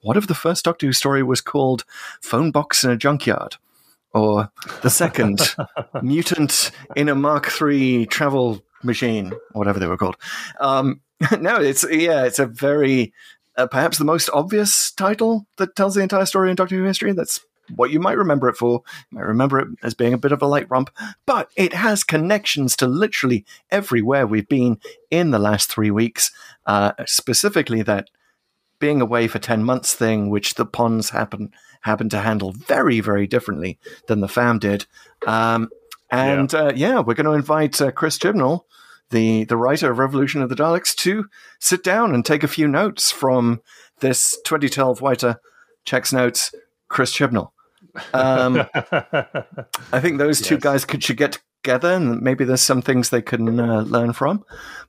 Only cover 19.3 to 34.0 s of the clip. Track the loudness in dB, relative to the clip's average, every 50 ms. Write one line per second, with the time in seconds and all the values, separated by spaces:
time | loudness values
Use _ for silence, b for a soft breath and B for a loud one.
19.3 | 2 2 2 4 4 2 0 -2 -6 -8 -8 -8 -2 0 0 2 2 2 2 0
20.3 | 2 2 2 2 2 0 -2 0 -2 -2 -2 -2 B B -14 -14 B B _ -2
21.3 | -2 -2 -2 -4 _ 0 0 0 0 0 0 0 0 0 0 0 0 0 2 2
22.3 | 0 0 0 -2 -2 0 0 0 0 0 0 0 2 0 0 -2 -2 -2 0 0
23.3 | 0 0 -2 B B B B B -2 -2 -2 0 0 0 2 2 2 2 2 2
24.3 | 0 0 0 _ 0 2 2 2 0 -2 B B B B B _ 0 0 2 2
25.3 | 2 2 2 2 2 0 0 -4 -2 -2 0 2 2 2 0 0 0 -2 -4 -4
26.3 | B B B B B B B 0 0 2 2 0 -2 -4 -6 -4 -4 -4 -2 0
27.3 | -2 0 0 0 0 0 -2 0 -2 -2 0 0 -2 -2 -2 _ _ _ _ _
28.3 | _ _ _ _ _ _ _ _ _ _ -2 0 2 2 0 2 2 0 0 0
29.3 | -2 -4 -4 -2 -2 0 2 0 0 -2 -2 -4 -2 0 0 0 0 0 0 0
30.3 | -2 -2 -4 -4 -4 -4 -6 -6 -2 -2 0 0 2 0 -2 -2 -2 -4 -4 -4
31.3 | -6 -10 -12 -12 b b b b b b b -2 -2 0 0 -2 -2 -2 0 0
32.3 | 0 0 -2 -4 -8 -10 -4 -2 0 2 2 2 2 2 0 0 0 0 0 0
33.3 | 0 -2 -2 -2 -8 -6 -6 -8 -8 _ B B B B